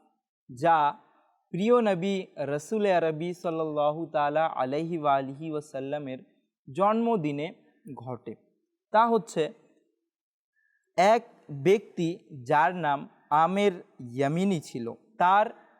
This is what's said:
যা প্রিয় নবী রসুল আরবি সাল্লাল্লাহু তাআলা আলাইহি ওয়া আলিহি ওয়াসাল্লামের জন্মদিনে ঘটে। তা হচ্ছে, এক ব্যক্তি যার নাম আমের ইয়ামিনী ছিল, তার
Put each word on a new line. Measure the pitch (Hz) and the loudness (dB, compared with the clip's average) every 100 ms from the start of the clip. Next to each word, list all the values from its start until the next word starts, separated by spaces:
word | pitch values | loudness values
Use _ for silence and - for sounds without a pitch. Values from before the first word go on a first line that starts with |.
| _ _ _ _ - 123 | _ _ _ _ -20 -2
যা | 165 160 143 - _ _ _ _ _ | 2 4 2 -2 _ _ _ _ _
প্রিয় | 175 214 240 | -2 4 4
নবী | 220 180 196 196 - - | 4 0 -2 -4 -6 -8
রসুল | 139 147 - 220 202 | -6 -6 -4 0 2
আরবি | 175 160 151 175 | 2 2 -2 -6
সাল্লাল্লাহু | 175 175 160 156 147 147 156 160 | -6 -6 -4 -4 0 0 -2 -4
তাআলা | 156 143 151 160 | -2 0 0 -2
আলাইহি | - 131 147 165 170 | -2 -4 -4 -4 -2
ওয়া | 147 139 | 0 0
আলিহি | 135 135 160 | -2 -10 -8
ওয়াসাল্লামের | 151 147 135 135 147 139 127 - _ _ _ - 135 | -8 -8 -10 -6 -8 -8 -12 -16 _ _ _ -10 0
জন্মদিনে | 196 220 233 220 151 143 160 - _ _ - 120 | 0 2 0 0 -2 -4 -6 -10 _ _ -18 -14
ঘটে। | 120 123 - - _ _ _ _ _ | -12 -12 -12 -18 _ _ _ _ _
তা | 214 233 | 2 4
হচ্ছে, | 226 - 175 151 - _ _ _ _ _ _ _ _ _ _ _ _ _ - | 2 -2 -4 -4 -6 _ _ _ _ _ _ _ _ _ _ _ _ _ 2
এক | 196 233 233 _ - | 4 4 0 _ -14
ব্যক্তি | 143 147 214 - - 165 180 - 147 | -2 2 2 0 -4 -4 -4 -12 -10
যার | 120 147 160 180 | 0 2 2 0
নাম | 151 139 - _ - | -2 -2 -6 _ 0
আমের | 147 165 196 202 175 - - 127 | 2 2 2 2 0 -10 -18 -10
ইয়ামিনী | 123 139 165 196 170 | -4 -2 0 0 -2
ছিল, | - 127 117 - _ - | -4 -8 -8 -12 _ 0
তার | 180 196 220 - _ | 4 4 2 -4 _